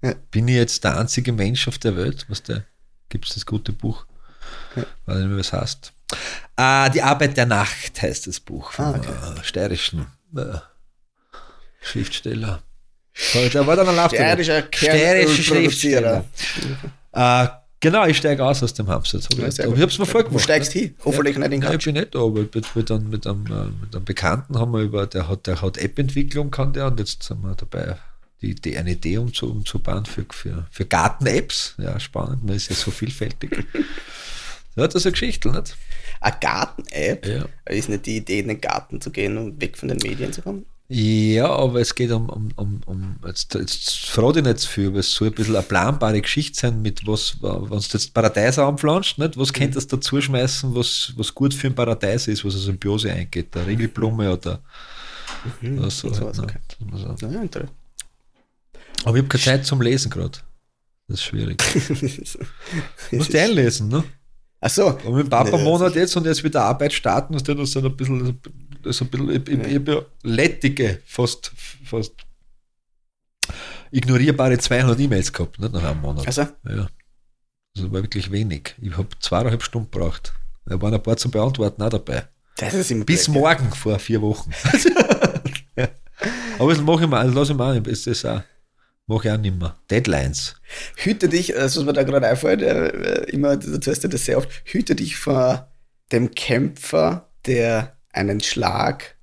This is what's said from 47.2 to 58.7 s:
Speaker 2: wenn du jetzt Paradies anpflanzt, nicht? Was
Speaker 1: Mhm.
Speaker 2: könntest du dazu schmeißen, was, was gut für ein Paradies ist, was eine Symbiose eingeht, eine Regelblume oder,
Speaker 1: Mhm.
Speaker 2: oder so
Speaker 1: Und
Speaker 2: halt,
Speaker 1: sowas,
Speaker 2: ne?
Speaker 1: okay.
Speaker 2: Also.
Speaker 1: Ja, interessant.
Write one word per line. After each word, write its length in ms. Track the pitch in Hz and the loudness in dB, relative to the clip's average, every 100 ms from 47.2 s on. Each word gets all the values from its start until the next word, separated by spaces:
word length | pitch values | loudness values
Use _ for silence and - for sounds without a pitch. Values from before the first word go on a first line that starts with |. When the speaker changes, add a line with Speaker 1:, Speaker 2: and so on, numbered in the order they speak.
| - - | -2 -4
Speaker 2:
wenn 300 | 101 95 98 | -4 -4 -4
du 60 | 104 101 | -4 -2
jetzt 220 | 107 - | -4 -2
Paradies 460 | - 110 104 110 131 | 2 2 4 2 4
anpflanzt, 580 | 139 147 151 165 196 - | 2 2 2 2 0 -2
nicht? 220 | 160 156 | -2 0
Was 100 | 135 | -2
Speaker 1:
Mhm. 40 | |
Speaker 2:
könntest 360 | 135 139 139 - | 0 0 0 -2
du 40 | 131 | -4
dazu 240 | - 139 | 0 0
schmeißen, 540 | 135 131 131 - 131 | 2 2 2 0 -2
was, 400 | 120 120 - - 120 | 0 0 -2 -4 -4
was 180 | 113 | -6
gut 200 | - 139 | 0 0
für 140 | 139 135 | 2 -2
ein 60 | |
Paradies 540 | 131 120 113 101 113 117 | 0 0 0 0 0 0
ist, 160 | 107 | -2
was 80 | 101 | -2
eine 100 | 98 | -2
Symbiose 460 | 98 95 101 104 107 | -2 -2 -2 -2 -2
eingeht, 460 | 90 87 87 82 - | -4 -4 -6 -6 -4
eine 100 | 87 | -2
Regelblume 640 | 113 113 - 113 110 104 | 0 -2 0 0 2 0
oder, 300 | 90 - 87 - - - - - - - - 123 - | 0 -2 -8 -8 -20 -18 -16 -16 -14 -12 -10 -10 -8
Speaker 1:
Mhm. 160 | 117 135 | -6 -2
Speaker 2:
oder 120 | - | -2
so 180 | - - | -4 -4
Speaker 1:
Und 120 | 107 | -2
Speaker 2:
halt, 20 | |
Speaker 1:
sowas, 140 | 113 104 | -2 -4
Speaker 2:
ne? 60 | |
Speaker 1:
okay. 160 | 104 - - - 107 | -4 -4 -8 -10 -10
Speaker 2:
Also. 340 | 95 110 - 110 | -8 -8 -6 -6
Speaker 1:
Ja, 120 | 180 | -6
interessant. 320 | 220 - 135 - - - - _ _ _ _ _ _ | -6 -6 -10 -12 -20 -16 -16 _ _ _ _ _ _